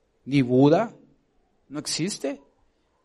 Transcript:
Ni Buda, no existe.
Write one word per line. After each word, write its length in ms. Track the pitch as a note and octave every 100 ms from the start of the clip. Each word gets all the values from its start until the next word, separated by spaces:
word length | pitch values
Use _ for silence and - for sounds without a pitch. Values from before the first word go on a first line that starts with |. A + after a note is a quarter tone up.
| _ _
Ni 160 | B2+ C#3
Buda, 540 | B2 B2+ C#3+ E3+ A#3 - _ _ _ _ _ _ _
no 100 | D3
existe. 640 | D3 - G3 - C4+ C#4 _ _ _ _ _ _